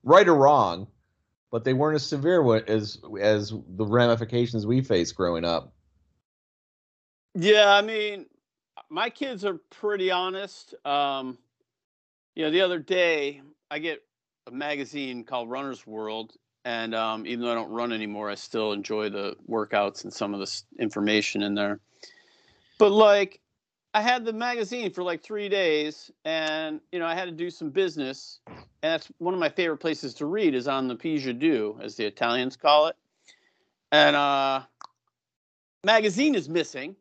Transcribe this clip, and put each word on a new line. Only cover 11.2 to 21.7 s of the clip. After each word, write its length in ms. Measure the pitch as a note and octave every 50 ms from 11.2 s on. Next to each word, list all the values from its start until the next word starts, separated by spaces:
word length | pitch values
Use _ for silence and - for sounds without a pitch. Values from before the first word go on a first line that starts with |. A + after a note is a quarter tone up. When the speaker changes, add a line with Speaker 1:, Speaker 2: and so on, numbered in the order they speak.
| C3 B2+ B2 _ _ _ _ _ _ _ _ _ _ _ _ _ _ _ _ _ _ _ _
Speaker 2:
you 80 | - D#3+
know, 80 | D3+
the 100 | D#3 F3+
other 180 | F#3+ F3+ F3+ E3
day, 600 | C#3 - F#3+ F3+ F3 E3+ D#3+ D3+ C#3+ C#3+ C#3+ C#3 C#3 D3 _ _ _ _
I 100 | D3 D3+
get 240 | D#3 E3 D3+ - _ _ _ _ _ _ _ _ _
a 40 | A#2+
magazine 720 | B2 C3 D3 D3 D3 C#3+ C#3 - D3 D3 C#3 C3 B2 A#2+ A2
called 260 | - C3 B2 A#2 A2+
Runner's 380 | B2 C3 C#3 C#3 B2 - _
World, 460 | A2 G#2+ A2 A2 G#2+ G#2+ A2 A2+ A2+ _ _ _ _ _ _ _
and, 280 | B2 A#2 A2+ A2+ A2+ A2+
um, 320 | A2+ A2+ A2 A2 A2 G#2+
even 180 | - A#2+ A#2 A#2+
though 80 | A#2+
I 40 | A#2
don't 140 | A#2 A2 -
run 220 | A2 A#2 A#2+ A#2+ A2+
anymore, 360 | A2 G#2+ G#2 G#2 G#2 G#2+ G#2
I 60 | G2+
still 380 | - - - - A#2 A2 G#2+ G#2
enjoy 360 | G2+ G2+ - G#2+ G#2+ G#2+ G#2
the 260 | G2+ G2+ G2+ G2 - - - -
workouts 540 | A2 A2 G#2 - - G#2 G2+ G2+ - - -
and 100 | G2+ -
some 200 | - G#2+ G2+ G2+
of 60 | G2+
the 40 | G2
s-, 180 | - - - - _ -
information 640 | - A#2+ G#2+ - G#2 G2+ G#2 G#2+ G#2+ G#2 - - G#2
in 140 | G2+ G#2 G2+
there. 240 | G#2 G2+ G2+